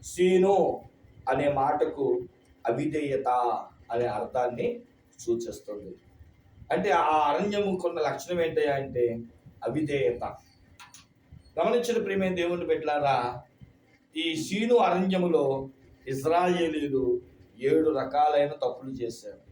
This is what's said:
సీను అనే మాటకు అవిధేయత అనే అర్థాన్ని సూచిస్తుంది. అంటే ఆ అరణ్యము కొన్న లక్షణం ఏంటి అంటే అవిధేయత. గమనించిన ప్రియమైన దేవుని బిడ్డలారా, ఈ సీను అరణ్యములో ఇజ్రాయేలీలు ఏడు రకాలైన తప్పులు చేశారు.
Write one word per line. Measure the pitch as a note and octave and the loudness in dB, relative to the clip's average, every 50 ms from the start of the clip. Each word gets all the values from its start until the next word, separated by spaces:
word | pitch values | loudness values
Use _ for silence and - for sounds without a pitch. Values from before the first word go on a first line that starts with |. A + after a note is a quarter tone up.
| - | -16
సీను | - - - F3+ F#3 F#3 F#3 F#3 G3 G3+ F#3+ E3 - - - - - _ _ _ - - - - C3+ | -14 -2 2 2 4 6 6 6 6 4 4 4 0 -2 -4 -8 -16 _ _ _ -20 -20 -10 -4 -2
అనే | C3+ C3+ C#3+ C#3+ C#3+ | 0 2 2 0 2
మాటకు | C3+ C3+ C#3+ D3+ D3 D#3 - - C#3+ C#3 B2+ - - - - _ _ _ _ - _ _ - | 2 0 0 2 0 0 -2 -2 -2 0 0 0 0 -2 -10 _ _ _ _ -20 _ _ -4
అవిధేయత | B2 B2+ D3+ D#3 C#3+ D3+ D3+ C#3 C3+ - - B2 B2 B2 A#2+ A#2 A2 - - - - _ - - | -2 -2 -2 -2 -2 -4 -4 -2 -4 -2 0 0 0 0 0 0 -2 -4 -6 -12 -18 _ -12 -6
అనే | A#2 A#2 A#2+ | -4 -2 -2
అర్థాన్ని | A#2+ A#2 - - - - B2+ B2 A#2+ A#2 - A#2+ - A#3 - - _ _ _ _ _ _ _ | -2 -2 -4 -6 -4 -2 -2 -2 -2 -2 -2 -4 -4 -4 -6 -12 _ _ _ _ _ _ _
సూచిస్తుంది. | - A#2 A#2 A#2 A#2 A2 G2+ - - - G#2 G#2 - - - - _ - _ - - - _ _ _ - _ - - - | -4 -2 -2 -2 -2 -8 -10 -12 -14 -14 -14 -12 -12 -14 -18 -18 _ -20 _ -20 -20 -20 _ _ _ -20 _ -20 -6 -4
అంటే | D3+ F3 F#3 G3+ | -2 0 2 2
ఆ | F3+ E3+ | 4 4
అరణ్యము | D#3+ D3+ D#3 D#3 D#3 D#3 D3 D#3+ G3+ G#3 G3+ G3+ G3+ F#3+ F3+ F3+ | 4 4 4 4 4 2 2 0 0 0 0 0 0 0 -2 -2
కొన్న | - E3+ E3 E3 | -2 -2 -2 0
లక్షణం | D3+ E3 - - - - F3+ F3 | -2 -2 -2 -4 -6 -4 -2 0
ఏంటి | E3 D#3+ - D#3 D3 D3 | 0 0 2 0 0 2
అంటే | C#3 C3+ C3+ - - B2 A#2+ A#2 A#2 A#2 A#2 - - - _ - - - - | 0 0 -2 -4 0 2 2 2 0 -2 -8 -12 -16 -20 _ -20 -20 -8 -6
అవిధేయత. | A#2 C3+ D3+ D#3+ C#3 C#3+ C#3 C3 A#2+ A#2+ - - - - - _ _ _ _ _ _ _ _ - - - - - _ _ _ _ _ - - _ - _ D#3+ | -4 -2 -2 -2 0 0 0 0 0 0 -2 -6 -8 -10 -12 _ _ _ _ _ _ _ _ -20 -20 -20 -20 -20 _ _ _ _ _ -20 -20 _ -10 _ -2
గమనించిన | E3+ G#3 A#3+ A#3+ - - A3+ A3 - | 0 2 2 2 0 0 -2 -2 0
ప్రియమైన | G3 F#3+ F#3+ F#3+ F#3 F3+ | -2 -2 0 0 0 0
దేవుని | F3 E3+ F3 F3 F3 E3 | 0 -2 -2 -2 -4 0
బిడ్డలారా, | D#3 D#3+ D#3 D#3 D3+ D3 D3 C#3+ C#3 C3+ B2 A#2+ B2 C3 - - _ _ _ - - _ _ _ _ _ _ _ _ _ D#3+ | -2 -2 0 0 -2 -2 0 2 2 2 2 0 -2 -6 -8 -14 _ _ _ -20 -20 _ _ _ _ _ _ _ _ _ -4
ఈ | E3 E3 D#3+ | -4 -2 -2
సీను | D#3 - - F#3 G#3 A3+ A#3 B3 | -4 -4 -4 -2 -2 2 4 4
అరణ్యములో | A#3 G3 F3+ F3 F3+ F#3+ F#3+ F#3 F#3 F3+ F3 E3 D3+ C#3+ C3+ C3+ C3+ C3+ - - _ - - - _ _ C3+ | 4 6 4 4 2 2 2 2 2 2 2 2 2 2 2 0 -2 -4 -10 -14 _ -20 -20 -20 _ _ -8
ఇజ్రాయేలీలు | C3+ C3+ C3+ D#3 E3 F3 F3+ F3+ F3+ E3+ E3+ D#3+ D3+ D3+ D3 C#3+ C3+ C3 B2+ A#2+ A#2+ B2 - - - _ - _ _ - | -8 -4 0 2 2 4 4 2 2 2 0 0 0 -2 -2 0 0 0 0 0 0 -2 -4 -10 -20 _ -20 _ _ -4
ఏడు | B2+ C3+ D3+ D#3+ D#3 D#3 | 0 2 4 4 4 2
రకాలైన | C#3+ C3+ C3 C3+ C3+ D3 D3 D3+ D3 C#3+ C#3+ C#3+ | 0 0 -4 -2 0 2 2 4 4 2 2 0
తప్పులు | D3 - C3 B2 - - C3 C3+ | 0 -4 -4 -4 -4 -4 -10 -12
చేశారు. | - - A#2 A2+ A#2 - - G#2 F#2+ F#2+ - - | -8 -8 -8 -8 -8 -10 -16 -18 -18 -18 -20 -20